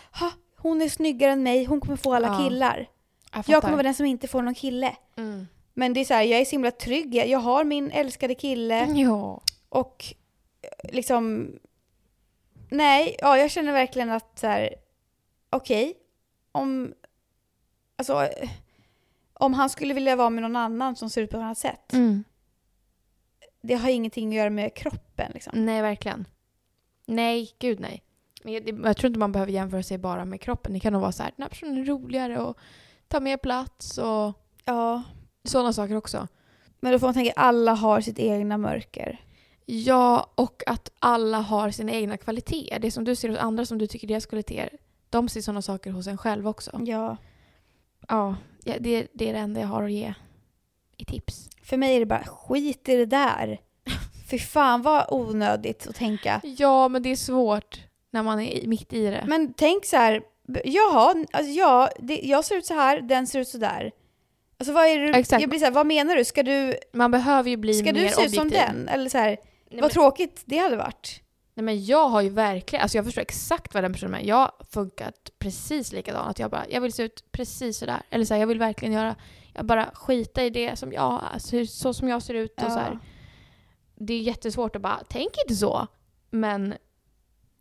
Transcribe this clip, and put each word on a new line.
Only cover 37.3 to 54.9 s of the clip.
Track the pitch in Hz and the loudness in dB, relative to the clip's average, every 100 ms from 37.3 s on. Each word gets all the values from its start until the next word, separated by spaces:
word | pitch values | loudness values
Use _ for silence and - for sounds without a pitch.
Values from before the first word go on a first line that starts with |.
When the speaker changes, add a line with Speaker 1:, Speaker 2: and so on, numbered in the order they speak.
| - | 4
Speaker 1:
alla | 247 240 226 | 6 6 6
har | 220 214 214 | 4 4 4
sitt | 220 208 | 2 -2
egna | 220 208 208 214 | 0 0 0 -2
mörker. | 208 226 - - - - - _ _ _ - | -2 -4 -8 -12 -10 -12 -18 _ _ _ -10
Speaker 2:
Ja, | 226 240 254 247 240 - | -4 2 4 6 4 0
och | - 247 - - | -2 -2 -4 -6
att | 233 - - | -6 -8 0
alla | 247 233 220 220 | 2 2 2 -2
har | 208 214 208 | 0 0 0
sina | 208 220 | -4 -4
egna | 226 208 208 | -4 -4 -6
kvaliteter. | - 226 - 320 - 226 | -6 -8 -6 -8 -6 -4
Det | 220 | -4
som | 240 | -2
du | 226 247 | -2 -2
ser | 226 | -2
hos | 214 | -4
andra | 226 220 247 | -2 -2 -4
som | 226 | -4
du | 214 | -6
tycker | 233 208 | -6 -6
deras | 214 220 | -6 -4
kvaliteter, | 220 - - - - _ _ - | -8 -8 -8 -8 -12 _ _ -4
de | 233 240 | -2 -2
ser | 220 | -4
såna | 214 202 | -6 -6
saker | 196 190 196 | -6 -8 -8
hos | 185 185 | -10 -8
en | 196 | -6
själv | 226 208 208 | -4 -4 -4
också. | 214 - 220 | -6 -10 -8
Speaker 1:
Ja. | 233 220 226 226 - _ _ _ _ _ _ _ - | -6 -4 -6 -8 -16 _ _ _ _ _ _ _ -2
Speaker 2:
Ja, | 220 202 190 - _ | 0 0 -4 -10 _
ja, | - - | -8 -4
det, | 233 226 - | 0 -2 -2
det | 226 220 | -4 -4
är | |
det | 220 | -2
enda | 208 214 | -4 -4
jag | 208 | -4
har | 220 | -2
att | 208 | -2
ge | 208 214 190 - _ _ _ _ _ _ - | -4 -6 -10 -16 _ _ _ _ _ _ -16
i | |
tips. | - - - - - - | -10 -10 -10 -12 -18 -18
Speaker 1:
För | - 262 | -4 0
mig | 262 254 | 4 4
är | |
det | 220 | 2
bara, | 226 | 0
skit | - - - 277 294 - - | -4 -14 -4 -2 -2 -4 2
i | 247 | 4
det | 226 | 4
där. | 269 262 - 214 214 _ _ - | 4 2 0 -4 -8 _ _ -10
Speaker 2:
<laughs> | - - - - | -10 -10 -14 -6
Speaker 1:
Fy | 247 | -6
fan | - 302 269 240 | 0 4 4 4
vad | 269 | 4